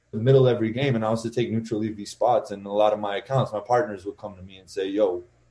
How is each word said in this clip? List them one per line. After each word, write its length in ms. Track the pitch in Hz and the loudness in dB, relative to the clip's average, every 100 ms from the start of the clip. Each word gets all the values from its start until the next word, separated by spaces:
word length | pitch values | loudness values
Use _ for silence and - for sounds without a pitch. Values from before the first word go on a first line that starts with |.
| _ | _
middle 380 | 110 120 135 127 | -2 4 6 6
every 220 | 113 113 | 4 0
game 240 | 117 143 117 | 0 0 0
and 100 | 110 | 0
I 40 | |
was 140 | 113 | -2
to 60 | 117 | -2
take 200 | 123 113 | -2 -2
neutral 340 | 110 113 107 110 | -2 -2 -4 -4
E 40 | |
V 140 | 101 | -6
spots 480 | 101 - 113 113 - | -12 -2 2 2 0
in 140 | 101 101 | -8 -4
a 80 | |
lot 180 | 101 107 | 2 2
of 80 | 104 | 2
my 160 | 104 101 | -2 -4
accounts, 360 | - 135 110 | -2 -2 -2
my 80 | 104 | -4
partners 440 | - 123 107 101 98 | 0 0 0 -4 -10
would 120 | 98 | -10
come 180 | 104 92 | -12 -14
to 80 | |
me 140 | 95 95 | -18 -20
and 120 | 92 | -12
say, 160 | 101 95 | -6 -2
"Yo, 360 | 101 104 90 - _ _ | 2 0 0 -8 _ _